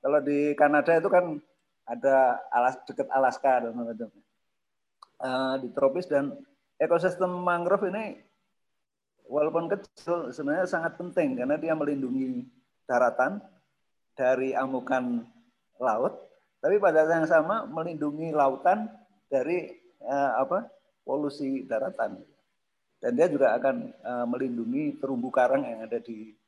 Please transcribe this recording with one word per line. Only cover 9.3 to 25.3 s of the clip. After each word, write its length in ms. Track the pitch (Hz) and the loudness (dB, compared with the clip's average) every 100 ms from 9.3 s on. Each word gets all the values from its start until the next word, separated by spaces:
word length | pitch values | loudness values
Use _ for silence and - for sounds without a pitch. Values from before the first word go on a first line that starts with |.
walaupun 400 | 135 151 160 170 | -2 0 0 -2
kecil 640 | 196 - - - 175 135 | -6 -6 -16 -4 -4 -4
sebenarnya 320 | 123 143 160 180 | -6 -2 -2 0
sangat 320 | 175 165 - | -2 -4 -6
penting 400 | 180 180 151 127 | -4 0 0 0
karena 160 | 127 | -2
dia 240 | 147 160 156 | -2 0 -2
melindungi 640 | 147 139 131 131 131 123 123 _ _ _ - | 0 -2 -2 -2 -2 -6 -10 _ _ _ -2
daratan 480 | 123 120 113 131 202 - _ _ _ _ _ _ - | 2 2 4 0 0 -12 _ _ _ _ _ _ -2
dari 320 | 127 131 131 127 | 2 2 0 -2
amukan 640 | 131 131 127 131 123 120 113 _ _ _ _ _ | -2 -4 0 -2 0 -4 -6 _ _ _ _ _
laut, 400 | 127 110 156 - - _ _ _ | -2 0 0 -4 -20 _ _ _
tapi 240 | 147 202 | 0 4
pada 240 | 196 156 156 | 4 4 4
saat 160 | 165 | 2
yang 60 | 160 | 4
sama 400 | 165 156 220 - | 2 2 -2 -4
melindungi 640 | 160 165 156 147 147 165 | -8 -8 -4 -6 -4 -4
lautan 560 | 151 139 131 - 202 214 - _ _ _ | 2 2 4 2 2 -2 -12 _ _ _
dari, 480 | 135 135 175 147 - _ _ | -2 0 -4 -4 -16 _ _
eh, 300 | - 139 139 | -6 0 0
apa, 320 | 117 135 185 233 _ _ _ - | 0 0 -2 -4 _ _ _ -6
polusi 560 | 135 147 139 139 135 | -4 -4 -6 -6 -6
daratan. 540 | - 110 - - 110 - - _ _ _ _ _ _ _ | -4 -4 -4 -4 -6 -6 -20 _ _ _ _ _ _ _
Dan 160 | 120 120 | -4 2
dia 160 | 170 | 2
juga 240 | 143 131 117 | 4 2 4
akan, 200 | 135 123 110 | 0 -2 -8
eh, 380 | - 110 123 120 | -12 -8 -6 -4
melindungi 720 | 120 135 120 113 135 151 - | -4 -4 -4 -4 -4 -4 -6
terumbu 320 | 135 127 127 | -6 -4 -2